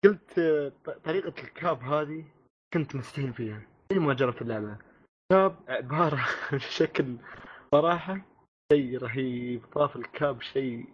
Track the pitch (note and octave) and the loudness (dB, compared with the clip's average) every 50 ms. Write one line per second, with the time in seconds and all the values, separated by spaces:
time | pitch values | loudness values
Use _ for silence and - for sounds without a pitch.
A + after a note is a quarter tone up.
0 | - G3+ G#3 E3+ _ - - F3+ E3+ D#3+ D#3 D3+ C#3+ C#3 C3+ _ _ - C#3+ - | 6 6 4 4 _ -6 -2 0 2 2 2 2 0 -4 -8 _ _ -12 -12 -10
1 | _ D#3 D#3+ G3 F#3 E3+ - - B2+ - _ - E3 F3 D#3+ B2+ B2 B2+ D3 D3+ | _ -4 -4 -4 -4 -6 -10 -10 -16 -16 _ -4 -2 -2 -2 -2 -2 -2 -2 -2
2 | D3+ C#3+ D#3 D#3+ D#3 C#3+ _ _ _ _ _ _ _ _ - E3+ D3+ - - C3+ | -2 -4 -8 -12 -12 -16 _ _ _ _ _ _ _ _ -2 -2 -2 -2 -4 -8
3 | A#2 - - - C#3 C3 A#2 - A#2+ A2 G#2+ G#2+ A2+ _ _ _ _ _ G3 F#3+ | -8 -8 -6 -6 -6 -6 -4 -6 -8 -8 -8 -10 -14 _ _ _ _ _ 0 2
4 | D#3+ D3 C3+ B2 C3+ B2 A#2 - A#2 A#2 A2 G#2+ G#2+ G#2 G#2 G#2 - - _ _ | 4 2 4 4 2 2 2 -2 -6 -4 -4 -4 -4 -6 -10 -12 -16 -20 _ _
5 | _ _ _ _ _ _ F#3 F#3+ F#3+ F#3+ F3+ - - - B2+ A#2+ B2 B2 C#3+ D#3+ | _ _ _ _ _ _ 6 6 6 4 2 -2 -10 -6 -4 -4 -4 -2 2 2
6 | F3 D#3 D3 C3 B2+ - - - - - C#3 C3+ - - - - D#3+ D#3 - - | 2 2 2 0 -2 -2 -4 -4 -4 -4 -4 -4 -4 -4 0 0 0 2 2 -2
7 | D3 C3 B2 A#2+ - - - - - - - - - _ - C#3+ D3+ E3 F3 F3 | -2 -2 -2 -10 -12 -18 -18 -18 -18 -20 -20 -20 -2 _ 4 4 6 4 2 0
8 | - F#3 F#3+ G3 - _ _ _ _ _ _ _ _ _ D3+ D3 C3+ B2 B2+ B2 | -2 -6 -8 -8 -8 _ _ _ _ _ _ _ _ _ 4 4 4 0 -4 -6
9 | B2+ A#2 A2+ C3+ C3 B2+ B2 A#2+ B2 B2 A#2+ A#2 A#2 - - D3 D3 C#3 - C#3 | -6 -4 -4 -2 -2 -2 -2 -4 -4 -4 -6 -6 -8 -6 0 0 0 0 0 -8
10 | A#2 - - - D3+ C#3+ C#3 A#2+ - - - C#3 C3+ B2+ A#2 A#2 B2+ - | -12 -12 -4 -2 -2 -2 -2 -4 -10 -6 -4 -4 -2 -2 -6 -6 -10 -14